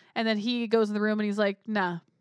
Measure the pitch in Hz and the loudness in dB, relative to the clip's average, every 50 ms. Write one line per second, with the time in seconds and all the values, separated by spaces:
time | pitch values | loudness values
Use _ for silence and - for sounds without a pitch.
0 | - _ - - 226 226 220 208 202 240 247 240 233 214 226 226 220 208 208 208 | -20 _ -6 -4 -2 0 0 0 -2 -2 -2 -2 0 2 2 2 4 2 0 0
1 | 208 214 214 214 214 208 202 208 208 196 196 - _ - 220 208 185 175 175 170 | 0 0 0 0 0 0 0 0 0 0 0 -4 _ -4 -2 0 0 0 -2 -6
2 | - _ _ _ | -10 _ _ _